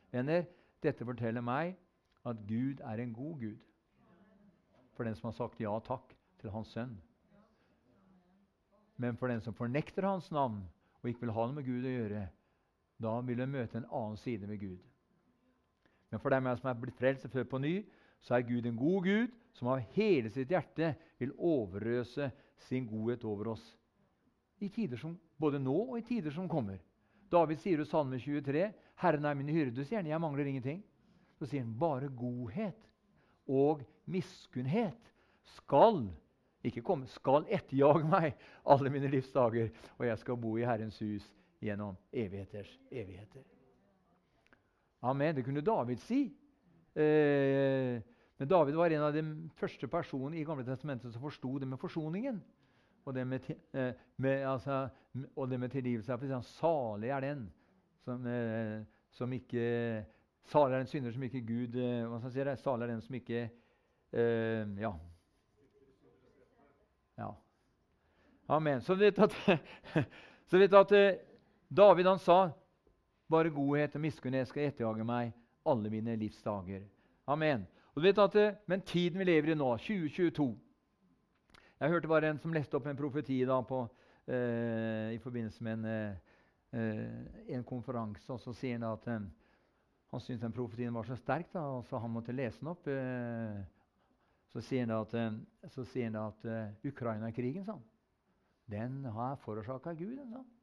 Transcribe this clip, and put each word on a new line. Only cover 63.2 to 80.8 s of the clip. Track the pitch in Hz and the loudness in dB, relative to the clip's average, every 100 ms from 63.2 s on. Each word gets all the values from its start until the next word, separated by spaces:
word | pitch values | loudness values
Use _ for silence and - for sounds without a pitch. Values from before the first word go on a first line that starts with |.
ikke, | - 117 117 - _ _ _ _ _ | -4 -4 -4 -10 _ _ _ _ _
eh, | 117 117 117 113 113 107 98 | 0 2 2 0 -2 -4 -4
ja. | 110 87 85 - _ _ _ _ _ _ _ _ _ _ _ _ _ _ _ _ _ _ _ - | -6 -6 -14 -20 _ _ _ _ _ _ _ _ _ _ _ _ _ _ _ _ _ _ _ -12
Ja. | 107 110 _ _ _ _ _ _ _ _ _ _ - 143 | -10 -10 _ _ _ _ _ _ _ _ _ _ 0 2
Amen. | 156 131 | 4 0
Så | 113 190 | 2 6
vet | 208 196 | 6 8
at, | 208 - - 165 - - - | 4 4 4 2 2 -18 -2
<laughs> | - 131 - - - _ | 0 0 -6 -20 -20 _
så | 180 | 6
vet | 196 | 10
at, | 196 196 | 10 10
eh, | 202 202 180 - - _ _ _ | 10 8 4 -6 -20 _ _ _
David | 139 202 175 185 | 10 12 12 8
han | 190 | 4
sa, | - 175 185 - _ _ _ _ _ _ _ | 8 8 8 0 _ _ _ _ _ _ _
"Bare | 160 160 | 4 4
godhet | 151 139 143 147 147 | 2 2 2 2 0
og | 156 | -4
miskunnhet | - 131 131 127 | -4 -2 -2 -2
skal | - 147 | -2 -4
etterjage | 131 113 110 | -2 -2 -2
meg | 113 120 120 113 _ _ - | -2 -2 -2 -6 _ _ 0
alle | 131 107 | 0 0
mine | 110 113 113 | -2 -2 -2
livsdager." | 107 - - 101 90 98 101 _ _ _ - | -4 -4 -6 -6 -6 -10 -12 _ _ _ -4
Amen. | 147 156 127 92 - _ | 0 2 0 -2 -14 _
Og | - | 2
du | 170 | 4
vet | 202 | 6
at, | 202 208 | 6 6
eh, | 208 202 - | 4 2 -4
men | 190 - | -4 0
tiden | 175 175 175 | 2 2 2
vi | 185 | 4
lever | 160 151 | 4 4
i | 156 | 2
nå, | 135 117 | 2 0
tjue | - 214 151 | -2 -2 -2
tjueto. | - 170 - 139 107 - _ | 0 0 2 -2 -2 -12 _